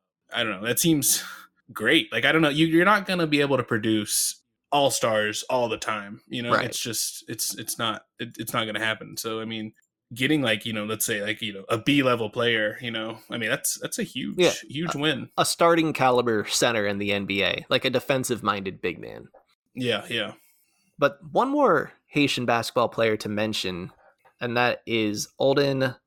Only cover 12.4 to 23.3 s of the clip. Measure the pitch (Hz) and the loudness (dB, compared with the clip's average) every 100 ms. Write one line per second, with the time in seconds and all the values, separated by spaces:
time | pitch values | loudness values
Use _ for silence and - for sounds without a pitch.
12.4 | 120 113 107 110 123 113 110 113 - 120 | 2 2 0 -4 -8 -8 -8 -10 -10 -6
13.4 | 110 143 - - - - 214 127 135 170 | -2 -2 -2 -6 -6 -6 -6 -6 -6 2
14.4 | 175 - - 131 175 143 151 131 - - | 2 2 -6 -6 -4 -2 -2 -2 -4 -2
15.4 | 160 - 170 170 160 143 131 123 120 107 | 0 2 4 4 2 2 2 4 2 0
16.4 | 101 - 127 117 101 101 101 101 98 98 | 0 0 2 2 0 -2 0 -2 0 0
17.4 | 90 - - 131 135 123 - 135 127 113 | 0 0 -2 -2 0 0 0 0 0 -2
18.4 | 101 101 95 - 92 73 55 55 57 - | -2 -2 -4 -6 -6 -6 -10 -14 -16 -20
19.4 | _ _ _ - 123 107 - 117 107 - | _ _ _ -6 -2 -2 -2 -6 -6 -10
20.4 | _ _ _ _ _ - 143 - 156 175 | _ _ _ _ _ 0 0 0 -4 0
21.4 | 247 294 190 139 - - _ 151 139 - | 0 4 4 4 0 -8 _ 2 2 2
22.4 | 120 117 110 - 113 - 113 107 107 | 0 0 0 0 0 2 2 2 -2